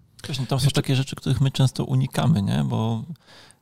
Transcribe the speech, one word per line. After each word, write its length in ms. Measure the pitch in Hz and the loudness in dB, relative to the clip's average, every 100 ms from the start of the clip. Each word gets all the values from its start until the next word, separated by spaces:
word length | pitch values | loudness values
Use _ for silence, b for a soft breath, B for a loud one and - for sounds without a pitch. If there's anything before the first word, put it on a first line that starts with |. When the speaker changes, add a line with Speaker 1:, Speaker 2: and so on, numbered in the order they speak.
| _ - - | _ -18 -8
Speaker 1:
Wiesz, 120 | 131 | -8
no, 60 | 120 | -2
tam 140 | 135 | 0
są 60 | 139 | 2
Speaker 2:
Jeszcze 160 | - | 2
Speaker 1:
takie 140 | 139 131 | 2 0
rzeczy, 200 | 135 - | -2 -4
których 260 | - 131 | -2 0
my 100 | 135 | 2
często 340 | - 135 - - | 2 2 2 -2
unikamy, 560 | 131 135 - 151 110 | 0 0 0 2 2
nie? 220 | 98 131 135 | 2 0 0
Bo, 340 | 117 110 113 135 170 b b b b | 0 0 -2 -6 -14 b b b b